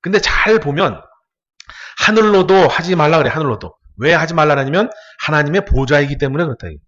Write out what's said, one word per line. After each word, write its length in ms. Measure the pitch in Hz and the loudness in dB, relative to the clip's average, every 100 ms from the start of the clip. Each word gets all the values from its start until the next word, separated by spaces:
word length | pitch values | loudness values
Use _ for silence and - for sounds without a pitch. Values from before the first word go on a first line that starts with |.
근데 180 | 175 196 | 0 -2
잘 400 | - - - 220 | 0 -2 0 0
보면 400 | 143 143 180 95 - _ _ _ _ _ - - - - | 0 -2 -2 -4 -16 _ _ _ _ _ -20 -20 -20 -4
하늘로도 680 | - 214 214 202 180 190 156 | 0 2 4 4 4 4 4
하지 260 | - 170 | 2 -2
말라 240 | 180 151 160 | 0 2 2
그래. 120 | 127 | 0
하늘로도. 440 | 143 147 110 90 _ _ - | -2 -4 -4 -8 _ _ -4
왜 140 | 131 | 0
하지 200 | 170 165 | 0 0
말라 200 | 165 151 | 0 2
그러냐면 360 | 143 135 165 226 - - - | 2 0 -2 -2 -6 -20 -12
하나님의 460 | - 151 147 180 196 | -2 -2 0 -2 0
보좌이기 520 | 123 135 147 143 143 | 0 2 2 0 -2
때문에 260 | 139 139 | -4 -2
그렇다. 220 | 165 117 92 76 | -4 -6 -12 -16